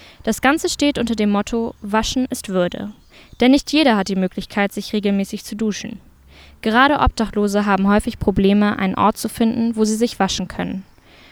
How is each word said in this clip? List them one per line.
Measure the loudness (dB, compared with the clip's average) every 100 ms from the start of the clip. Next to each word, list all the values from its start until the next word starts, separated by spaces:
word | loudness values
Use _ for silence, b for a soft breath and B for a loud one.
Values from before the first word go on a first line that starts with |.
| B B
Das | -4 0
Ganze | 2 2 0
steht | 0 0 0
unter | -2
dem | 0 0
Motto: | 0 -2 -4 -6 -8
Waschen | -4 -2 -2 -2 -4
ist | -6 -4
Würde. | -2 -2 -4 -12 -14 _ B B B
Denn | 4
nicht | 4 2
jeder | 2 4 2
hat | 0
die | -2
Möglichkeit, | -2 -4 -8 -2 -2
sich | -4 -6
regelmäßig | -4 0 -2 -2 -8 -10
zu | -6
duschen. | -4 -4 -8 -14 -18 -20 -20 B B B
Gerade | 0 4 4 4
Obdachlose | 0 0 -2 0 0 0
haben | 2 2 4
häufig | 4 2 -2
Probleme, | 0 2 4 4 2 0
einen | -2 2
Ort | 2 0
zu | -4
finden, | -2 0 0 -2 0
wo | 0
sie | 0
sich | -2 0
waschen | -2 -2 -8
können. | -6 -8 -8 -12 _ b b b